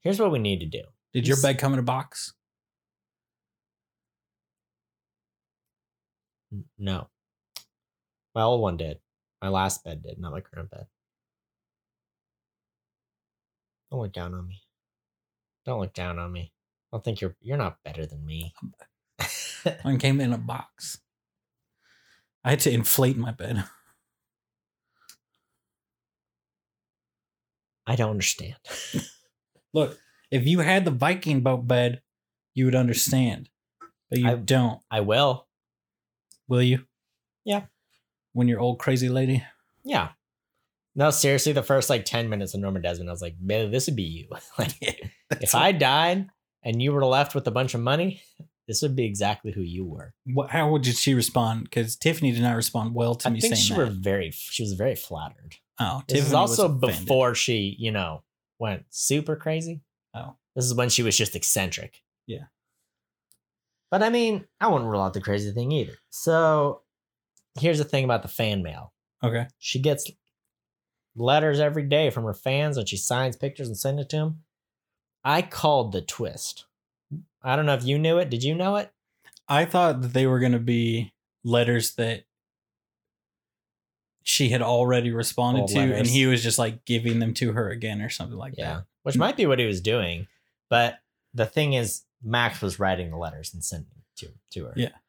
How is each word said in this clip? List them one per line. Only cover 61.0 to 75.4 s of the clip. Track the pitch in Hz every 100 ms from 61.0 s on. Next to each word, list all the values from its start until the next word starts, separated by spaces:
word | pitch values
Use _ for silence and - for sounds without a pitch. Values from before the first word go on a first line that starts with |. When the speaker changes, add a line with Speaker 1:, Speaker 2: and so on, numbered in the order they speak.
Speaker 1:
was | 113 98
just | 107 87
eccentric. | - - 92 87 - _ _ _ -
Speaker 2:
Yeah. | 113 - _ _ _ _ _ _ _ _ _ _ _ _ _ _
Speaker 1:
But | 190
I | 220
mean, | 240 233 208 - _
I | 220
wouldn't | 160 117
rule | 104
out | 95 95
the |
crazy | 95 101 104
thing | 104 120
either. | 151 117 - _
So | - - 160 160 151 143 - _ _ _ _ _ _ _ -
here's | 160 156
the |
thing | 147 139 131
about | 117
the | -
fan | - 113 101
mail. | 85 76 - _ _ _
Speaker 2:
Okay. | 120 117 120 _
Speaker 1:
She | - 127
gets | 135 139 - - _ _ _ _ _ _ _ _ _ -
letters | 120 147 156 143
every | 151 151
day | 143 147 156
from | 120
her | 113
fans, | 101 - 135 151 139
and | 98
she | 98
signs | - 123 131 120
pictures | 139 135 131
and | 104
sends | 139 139
it | 139
to | 156
'em. | 156 156 _ _ _ _ _ _ _ _
I | 135 156